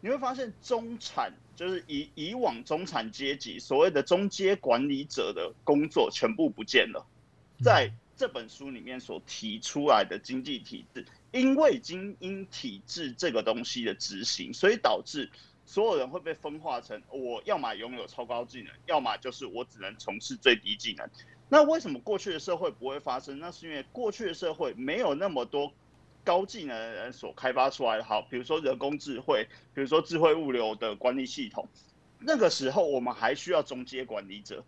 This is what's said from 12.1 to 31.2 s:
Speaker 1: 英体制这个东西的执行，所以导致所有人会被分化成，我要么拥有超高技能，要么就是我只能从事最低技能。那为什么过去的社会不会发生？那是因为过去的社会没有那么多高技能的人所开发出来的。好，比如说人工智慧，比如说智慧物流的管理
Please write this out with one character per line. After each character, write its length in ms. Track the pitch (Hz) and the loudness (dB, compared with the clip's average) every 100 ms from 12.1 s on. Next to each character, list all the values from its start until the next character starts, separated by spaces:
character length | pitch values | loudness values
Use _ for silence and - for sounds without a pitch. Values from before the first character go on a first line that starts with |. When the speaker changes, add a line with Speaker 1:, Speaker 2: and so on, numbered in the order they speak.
| 190 | -10
Speaker 1:
英 240 | 185 196 190 | -10 -10 -10
体 340 | - 131 98 - | -10 -10 -10 -12
制 240 | 170 151 | -8 -8
这 200 | 117 175 | -4 -2
个 120 | 113 | 0
东 200 | 107 113 | 0 -2
西 220 | - 127 113 | -4 -4 -4
的 80 | |
执 300 | 101 - 98 | -4 -8 -6
行， 280 | 110 - 92 | -4 -4 -8
所 200 | - 190 | 2 2
以 40 | 226 | 4
导 260 | 127 104 | 2 0
致 260 | - 147 117 - - _ _ | -2 -8 -8 -12 -20 _ _
所 180 | - 220 | 0 2
有 120 | 165 | 2
人 100 | 127 | -2
会 100 | 175 | -6
被 140 | 151 | -8
分 260 | 156 156 151 | -8 -10 -8
化 220 | 156 120 | -6 -6
成， 180 | - 107 _ | -6 -14 _
我 280 | 139 127 117 - | -8 -6 -6 -2
要 100 | 190 | -2
么 200 | 123 104 | -2 -6
拥 200 | 117 127 | -8 -10
有 120 | 95 | -10
超 180 | - 120 | -10 -6
高 180 | 120 | -6
技 200 | 120 131 | -6 -12
能， 100 | 107 - - | -16 -18 -2
要 120 | 156 | 0
么 160 | 123 104 | 0 -4
就 140 | - | -6
是 140 | - 123 | -8 -10
我 180 | 104 - | -8 -10
只 140 | 110 | -10
能 160 | 95 110 | -12 -8
从 220 | - 104 | -10 -8
事 160 | - 262 | -8 2
最 200 | 131 117 | 6 6
低 200 | 98 104 | 2 -8
技 200 | 117 - | -8 -8
能。 120 | - - - - - | -12 -14 -20 -20 6
那 140 | 294 | 8
为 160 | 294 330 | 8 4
什 120 | 233 | 0
么 80 | 139 | -8
过 180 | - 196 | -2 -4
去 160 | 208 | -2
的 60 | 160 | -6
社 180 | - 165 | -2 -2
会 140 | 170 | -2
不 160 | 104 127 | -4 -8
会 120 | 139 | -6
发 200 | 139 131 | -4 -6
生？ 180 | 143 139 | -6 -12
那 140 | 170 | -12
是 160 | 175 165 | -14 -10
因 60 | |
为 120 | 147 135 | -10 -10
过 200 | 233 226 | -4 -4
去 140 | 202 208 | -4 -6
的 80 | |
社 180 | 165 175 | -4 -4
会 220 | 151 147 | -2 -4
没 240 | 113 131 185 | -2 -4 0
有 160 | 240 | 0
那 140 | 143 196 | 0 0
么 160 | 147 | -2
多 280 | 117 143 143 _ _ _ _ _ | -2 -2 -2 _ _ _ _ _
高 220 | - 180 196 | 2 2 2
技 180 | 226 151 | -6 -8
能 120 | 113 | -6
的 160 | 113 | -6
人 180 | 104 117 | -8 -10
所 220 | 123 - | -10 -12
开 180 | - 127 | -2 0
发 180 | 127 131 | 4 2
出 140 | - | 4
来 140 | 123 113 | 2 2
的。 60 | |
好， 180 | 110 107 | 0 -2
比 160 | - 123 | -2 -8
如 60 | |
说 160 | 127 160 | 0 0
人 160 | 143 127 | 2 0
工 200 | 139 147 | -2 -4
智 220 | 143 120 | -6 -8
慧， 260 | - 127 110 - _ | 2 2 2 -8 _
比 80 | - | -4
如 60 | 135 | 4
说 140 | 156 | 4
智 160 | 160 165 | 4 4
慧 160 | 160 | 6
物 180 | 160 147 | 6 2
流 240 | 123 110 107 | 0 0 0
的 200 | 113 104 | -4 0
管 220 | 123 | 0
理 80 | 131 | 0